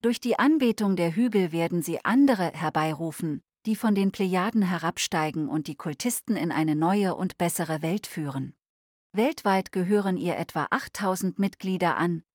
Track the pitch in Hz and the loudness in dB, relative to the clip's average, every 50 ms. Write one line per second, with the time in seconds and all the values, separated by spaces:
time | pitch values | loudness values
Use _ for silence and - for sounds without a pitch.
0 | 214 233 240 - - 240 214 - 220 277 311 302 269 233 214 - 214 196 190 175 | 2 0 0 0 0 0 2 4 6 4 6 6 4 2 2 2 2 0 2 2
1 | 170 165 160 214 247 254 208 202 185 165 160 165 170 160 175 170 151 - 165 - | 2 0 2 2 0 2 2 2 2 2 0 0 0 0 0 -2 -2 -2 -4 -4
2 | - - 214 269 285 269 240 190 180 160 - 156 175 156 - 160 156 160 156 143 | 0 2 6 6 6 6 6 2 0 -2 -2 -2 -4 -2 0 0 0 0 -2 -4
3 | 165 165 151 - 175 160 147 - _ _ _ _ _ 220 220 - - 226 208 196 | -6 -6 -6 -4 -4 -4 -4 -6 _ _ _ _ _ -4 -2 0 2 2 2 4
4 | 196 196 - - 202 185 185 185 180 220 - 220 202 175 185 165 160 165 - - | 2 0 0 0 -2 0 0 0 0 0 2 2 2 2 0 -2 -2 -4 -4 -4
5 | - - - 170 156 156 139 156 151 135 143 156 147 - 143 - - 170 143 _ | -6 -2 0 0 -2 -2 -2 -4 -4 -2 -4 -4 -4 -6 -10 -8 -8 -8 -8 _
6 | - 247 233 - - - 214 170 147 170 - 147 156 156 151 151 160 170 196 208 | -4 -4 -4 -4 -4 -4 -2 -2 -2 -2 0 0 0 2 2 2 2 2 2 2
7 | 202 185 165 - 185 180 - _ 180 170 - - 170 156 160 151 160 160 175 208 | 2 0 0 -2 -4 -6 -2 _ -2 -2 0 -2 -4 -4 -4 -4 -2 -2 -2 -2
8 | - - - 170 151 143 131 135 131 139 - _ _ _ _ _ _ _ _ _ | -4 -6 -8 -6 -6 -4 -4 -6 -6 -6 -10 _ _ _ _ _ _ _ _ _
9 | _ _ - 196 226 285 330 - - 208 190 190 185 - - 190 180 175 208 208 | _ _ -2 0 0 0 -2 -2 0 2 2 2 0 -2 -2 -2 0 2 2 2
10 | 196 196 185 - - 175 160 - 165 - - 165 143 - - 262 - - - - | 2 0 -2 -2 -2 -2 -2 -4 -6 -6 -4 -4 -2 -2 -2 -4 -4 -6 -8 -4
11 | 214 190 185 180 - 185 170 - 196 190 - _ - 190 185 180 185 170 147 - | -2 -2 -2 0 -2 -4 -2 -2 -2 -2 -2 _ -4 -4 -2 0 2 0 2 2
12 | 165 175 170 165 - _ | 0 -2 -2 -4 -6 _